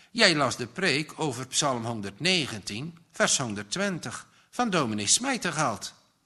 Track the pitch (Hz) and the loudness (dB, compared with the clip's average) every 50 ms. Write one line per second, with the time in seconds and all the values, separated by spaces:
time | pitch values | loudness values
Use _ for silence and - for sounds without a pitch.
0 | - _ - 240 226 190 165 151 139 120 107 - 123 110 - - 185 180 127 147 | -20 _ 2 4 6 6 6 6 2 2 0 -2 -6 -8 -6 -2 0 2 2 0
1 | 160 - - - 156 151 117 120 131 127 - - 156 143 127 120 113 117 117 110 | 0 -4 -4 -2 -2 -2 -2 -4 -6 -4 -2 0 0 0 0 0 -2 -4 -4 -4
2 | 98 98 98 - 147 180 185 175 139 107 113 107 - - 101 107 143 170 170 - | -6 -8 -6 -2 2 2 2 2 0 -2 -4 -8 -8 -8 -8 -8 -8 -10 -12 -16
3 | - _ - - 214 - - - 135 113 104 101 101 101 - 175 196 202 185 151 | -20 _ -2 2 2 4 4 2 0 -2 -4 -4 -6 -4 -4 -2 -2 -2 -2 -4
4 | - 123 - - - - _ _ _ _ - - 247 233 185 170 143 113 107 107 | -6 -8 -10 -10 -12 -16 _ _ _ _ -4 -2 0 2 2 2 2 0 0 0
5 | 104 101 - - 240 277 262 208 - 180 147 147 156 127 107 95 - - - _ | 2 2 2 2 2 0 -2 0 -2 -2 0 2 0 0 0 -2 -6 -12 -14 _
6 | _ _ _ _ _ | _ _ _ _ _